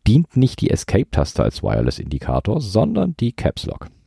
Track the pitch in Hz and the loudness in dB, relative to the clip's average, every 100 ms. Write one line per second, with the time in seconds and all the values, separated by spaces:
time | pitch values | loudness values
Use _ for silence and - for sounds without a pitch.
0 | - 131 170 131 131 - - - - 92 | 4 4 4 2 2 2 0 0 0 0
1 | - - 71 - 53 - - 53 62 - | 0 0 0 0 0 0 -2 0 0 -2
2 | 62 67 - 65 98 156 110 104 220 220 | -6 -6 -2 -2 -2 -2 0 0 2 0
3 | 185 160 - - - - - - - _ | -2 -2 -4 -2 -4 -4 -8 -10 -14 _